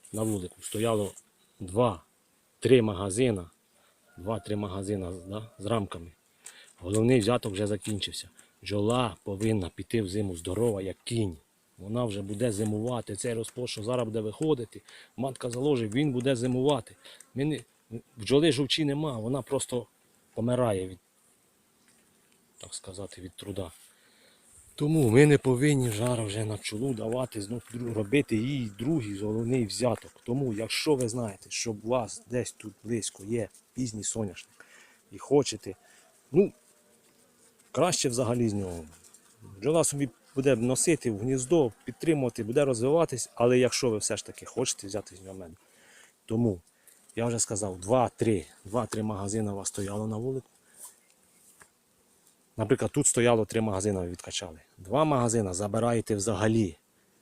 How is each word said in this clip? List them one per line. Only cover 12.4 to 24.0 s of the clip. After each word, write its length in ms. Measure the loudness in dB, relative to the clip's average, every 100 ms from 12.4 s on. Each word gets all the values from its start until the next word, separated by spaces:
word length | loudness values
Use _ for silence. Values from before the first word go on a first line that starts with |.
| -2
зимувати. 640 | 0 -2 -2 -2 -4 -6 -8
Цей 180 | -6
розплод, 340 | -4 -6 -8 -8
що 140 | -6
зараз 220 | -4 -2
буде 160 | -2 -2
виходити, 640 | -4 -2 0 0 -2 -12 -20 -20 -16 -6
матка 340 | -6 -6 -6
заложить, 440 | -2 2 2 2
він 180 | 2 2
буде 240 | 2 0 0
зимувати. 600 | 0 2 2 2 -2 -16 -20 -20 -10
Ми 100 | -4
не... 160 | -2 -2 -8 _ -16 -16 -16 -10
Бджоли 360 | 2 4 6
жовчі 320 | 2 0 0
нема, 340 | 0 0 -4 -4
вона 240 | -4 -4
просто 440 | -2 -4 -2 -6 -6 _ _ _ _
помирає 540 | -4 0 2 2 0 -4
від, 100 | -10 _ _ _ _ _ _ _ _ _ _ _ _ _ _ _ _
так 160 | -16
сказати, 460 | -16 -14 -12 -12 -12
від 120 | -16
труда. 380 | -14 -10 -6 -8 -10 -20 _